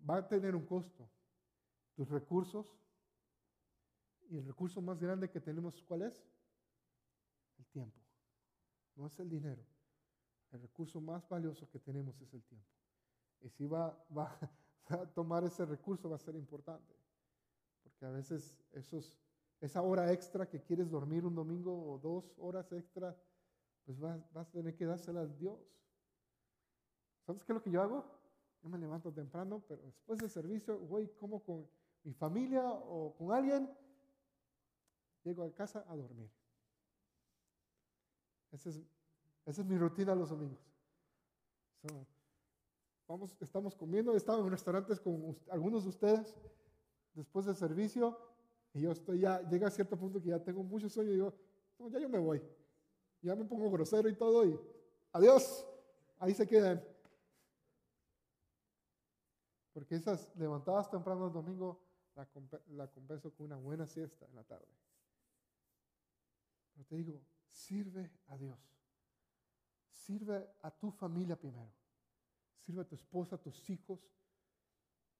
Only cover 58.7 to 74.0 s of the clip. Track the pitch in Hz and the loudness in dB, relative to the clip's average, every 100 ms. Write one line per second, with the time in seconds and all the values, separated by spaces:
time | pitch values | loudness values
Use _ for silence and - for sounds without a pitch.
58.7 | _ _ _ _ _ _ _ _ _ _ | _ _ _ _ _ _ _ _ _ _
59.7 | 156 135 165 165 185 - 170 156 147 143 | -16 -4 -2 0 -2 -4 -4 -2 -2 2
60.7 | 202 202 190 185 185 180 165 165 185 185 | 2 2 -2 -2 -2 -2 -4 -6 -6 -6
61.7 | 180 _ _ _ 143 135 143 135 151 - | -6 _ _ _ -20 -18 -18 -14 -16 -12
62.7 | 147 139 131 135 151 151 - 147 139 135 | -12 -12 -14 -12 -12 -12 -14 -12 -10 -8
63.7 | 160 160 160 156 - - 117 113 - - | -6 -6 -8 -10 -12 -20 -20 -20 -20 -20
64.7 | _ _ _ _ _ _ _ _ _ _ | _ _ _ _ _ _ _ _ _ _
65.7 | _ _ _ _ _ _ _ _ _ _ | _ _ _ _ _ _ _ _ _ _
66.7 | 147 135 160 165 147 - _ _ - - | -20 -10 -8 -8 -10 -18 _ _ -20 -8
67.7 | 196 196 190 170 - - 139 135 123 _ | -6 -4 -8 -12 -14 -18 -12 -12 -14 _
68.7 | _ _ _ _ _ _ _ _ _ _ | _ _ _ _ _ _ _ _ _ _
69.7 | _ _ - - 208 214 202 190 - 160 | _ _ -18 -8 -6 -4 -6 -6 -12 -14
70.7 | - 208 - 180 170 180 165 139 120 113 | -8 -8 -6 -4 -2 -2 -4 -6 -12 -16
71.7 | - _ _ _ _ _ _ _ _ - | -20 _ _ _ _ _ _ _ _ -10
72.7 | 180 175 147 - 180 170 185 139 - - | -8 -8 -12 -6 -4 -4 -6 -10 -12 -8
73.7 | 185 - 185 | -8 -8 -12